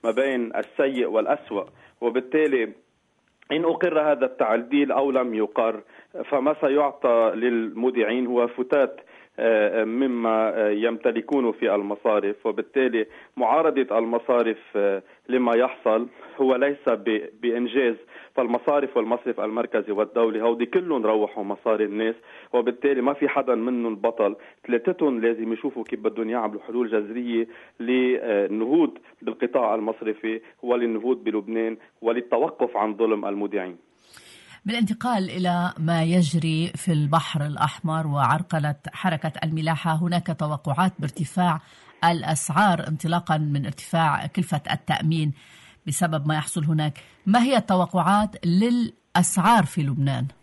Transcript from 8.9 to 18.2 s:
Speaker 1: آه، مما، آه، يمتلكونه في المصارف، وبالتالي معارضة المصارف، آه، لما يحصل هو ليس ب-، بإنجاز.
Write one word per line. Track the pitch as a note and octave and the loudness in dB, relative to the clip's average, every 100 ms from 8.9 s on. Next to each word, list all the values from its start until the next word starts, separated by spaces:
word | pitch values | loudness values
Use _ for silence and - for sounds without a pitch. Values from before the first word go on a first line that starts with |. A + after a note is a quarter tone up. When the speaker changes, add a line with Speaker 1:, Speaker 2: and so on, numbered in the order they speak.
| - - - - - | -2 -20 -20 -20 -2
Speaker 1:
آه، | A#2 A2 G#2 G#2+ | 2 4 2 0
مما، | A2 A#2 C3+ A#2+ A#2 A2 A2 | -2 0 0 0 0 2 2
آه، | F#2 G#2+ | 2 0
يمتلكونه | G#2 A#2 A2+ B2+ A2+ - C#3+ A#2+ | 2 0 0 -2 -2 -2 0 0
في | G#2 A2+ | 0 0
المصارف، | G2+ G2+ G2+ A#2 G#2 G2+ G#2 A2+ | 0 -2 -2 0 2 0 -4 -4
وبالتالي | G2+ G#2 C3+ C3 A#2 G#2+ - - - | -4 -2 0 2 0 -4 -8 -18 -2
معارضة | A#2 D3 E3 C3+ B2+ A2 | 2 4 2 0 0 0
المصارف، | A#2 A#2 - A#2+ A2+ G#2+ - G#2 | 0 -2 2 2 2 -2 -6 0
آه، | G2+ G2 - - - | 0 0 -8 -20 -2
لما | B2+ A#2+ A#2 | 0 2 2
يحصل | B2+ - A#2 A2 B2 - - - | 2 0 0 0 -2 -12 -20 0
هو | C3 B2+ | 2 4
ليس | C#3 C#3+ - | 0 0 -2
ب-، | A2 G#2+ A2 - - | 0 0 -2 -4 -4
بإنجاز. | A#2+ A#2 A#2+ B2 B2 A2+ - - | -2 0 0 2 0 -2 -12 -20